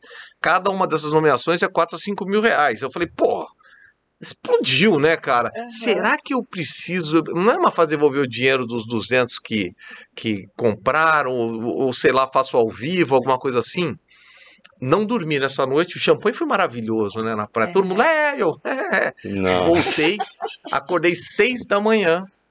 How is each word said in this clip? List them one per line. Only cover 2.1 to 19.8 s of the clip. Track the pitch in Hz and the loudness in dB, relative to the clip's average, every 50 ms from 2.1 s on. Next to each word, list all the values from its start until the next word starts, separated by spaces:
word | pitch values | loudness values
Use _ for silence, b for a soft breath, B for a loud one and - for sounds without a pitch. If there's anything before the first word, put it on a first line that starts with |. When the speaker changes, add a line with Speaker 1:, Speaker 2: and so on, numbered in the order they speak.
| 202 - 202 | -6 -6 -4
Speaker 1:
mil | 185 196 214 | -2 0 0
reais. | 214 226 - 143 147 135 113 104 | 2 2 2 2 2 2 0 -2
Eu | 139 127 | -6 -8
falei, | - 175 170 - | -6 -6 -6 -6
"Pô, | - - 165 - - - - - - b b b b b b b b _ _ _ _ _ | -2 0 0 0 0 -2 -6 -10 -16 b b b b b b b b _ _ _ _ _
explodiu, | - - - - - - 480 453 285 - 127 131 185 220 175 139 | -14 -14 -14 -10 -2 0 0 2 2 0 2 4 4 4 4 4
né, | 143 160 165 | 4 2 2
cara? | - - 143 127 120 117 110 - | 0 0 0 2 2 2 0 -4
Speaker 2:
Aham. | 220 233 240 | -8 -10 -8
Speaker 1:
Será | 226 - 220 240 202 180 190 226 285 294 | -6 -2 0 0 0 0 0 0 0 -2
que | - - 277 | -2 -4 -4
eu | 247 - | -4 -4
preciso?" | - - 185 151 - - - - - 175 185 160 147 156 160 160 202 | -6 -8 -6 -6 -4 -4 -4 -4 -4 -2 -4 -2 0 0 0 0 0
Não | - 170 190 226 | -2 0 0 0
é | 302 370 | 2 2
mais | 359 233 - | 0 0 2
fácil | - 165 151 | 2 0 0
devolver | 156 147 147 147 131 143 | 2 2 2 2 2 0
o | 139 123 | -2 -2
dinheiro | 113 120 127 139 135 131 127 | -2 0 2 2 2 2 0
dos | 113 120 120 107 | -4 -6 -6 -6
duzentos | 113 120 110 98 101 123 127 123 120 - - | -4 -4 -4 -2 0 0 0 0 0 -4 -8
que, | - - 117 107 92 90 104 B B B B B B B _ | -8 -6 -4 -4 -4 -4 -8 B B B B B B B _
que | - - 113 104 98 92 - _ | -8 -6 -4 -4 -4 -6 -12 _
compraram, | - 120 113 101 98 98 131 143 156 160 160 156 147 135 127 | -2 -2 -2 -2 0 -2 0 0 2 2 2 2 2 0 0
ou, | 127 123 117 113 113 110 113 120 87 - 135 | -2 -2 -2 -2 -4 -4 -4 -4 -2 -2 -2
ou, | 131 123 | -2 0
sei | - - 143 | 2 2 4
lá, | 123 131 131 - | 4 4 2 2
faço | - 135 135 - - | 0 0 0 2 2
ao | 127 113 110 | 2 2 2
vivo, | 92 92 117 156 185 180 160 120 135 | -2 -6 -6 -2 0 0 2 2 2
alguma | 131 117 131 131 123 | 2 4 2 0 0
coisa | - 139 120 120 | 0 0 0 0
assim? | 110 - - 180 175 147 107 - _ B B B B B B B B B B B B B _ _ | -2 -2 -2 -2 -2 -4 -4 -8 _ B B B B B B B B B B B B B _ _
Não | - 127 156 202 220 | -2 0 2 2 2
dormi | 202 240 220 165 156 151 135 | 0 -2 -4 -2 -2 -2 -2
nessa | 135 135 139 - 139 | -2 -2 -2 -2 -2
noite. | 131 135 151 175 175 - | 0 0 0 0 0 -4
O | 123 | -2
champanhe | - 180 156 127 - 208 247 | 2 2 2 2 2 -2 -2
foi | - 339 294 | -2 -2 0
maravilhoso, | 254 196 180 135 120 120 110 110 113 110 107 101 98 110 | 0 0 0 0 -2 -6 -4 -2 0 0 0 -2 -2 -4
né, | 110 113 113 | -4 -4 -4
na | 107 104 | -4 -4
praia. | - - 113 110 175 | -4 -2 -2 -2 2
Speaker 2:
É. | |
Speaker 1:
Todo | 170 190 190 | 2 2 2
mundo, | 180 185 208 | 2 2 2
"É, | 262 330 320 311 302 294 277 269 | 4 4 4 2 2 0 0 0
eu, | 202 160 - - - | -2 -2 -2 -2 -6
é." | - 269 262 403 359 - 190 - - - - - | -6 -6 -4 -4 -2 -2 0 0 -2 -4 -8 -8
Speaker 3:
Não. | 98 101 98 95 92 92 90 | -6 -4 0 0 2 2 4
Speaker 1:
Voltei, | 90 170 170 170 | 4 4 4 4